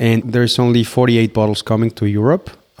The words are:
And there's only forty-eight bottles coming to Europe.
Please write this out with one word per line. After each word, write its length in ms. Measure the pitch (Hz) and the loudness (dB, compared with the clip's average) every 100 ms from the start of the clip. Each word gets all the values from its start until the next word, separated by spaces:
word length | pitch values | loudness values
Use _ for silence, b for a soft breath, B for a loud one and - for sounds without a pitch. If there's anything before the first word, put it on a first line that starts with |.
And 240 | 117 113 120 | 0 0 0
there's 260 | 120 120 - | 0 0 0
only 240 | 123 120 | 2 0
forty-eight 500 | 110 - 123 117 113 | 0 0 2 2 0
bottles 300 | 110 107 104 | 0 -2 -2
coming 280 | - 110 113 | -4 -2 -2
to 140 | - 104 | -2 -2
Europe. 440 | 104 117 185 - - _ - | 0 0 -2 -4 -20 _ -8